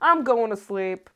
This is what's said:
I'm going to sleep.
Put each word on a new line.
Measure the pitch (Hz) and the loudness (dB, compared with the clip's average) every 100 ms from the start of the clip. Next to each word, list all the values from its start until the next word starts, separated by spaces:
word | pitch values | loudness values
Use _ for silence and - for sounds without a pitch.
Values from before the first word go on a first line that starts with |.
I'm | 311 339 | 4 2
going | 254 240 226 | 2 0 0
to | 208 | -4
sleep. | - 196 190 185 - | -8 -6 -6 -6 -12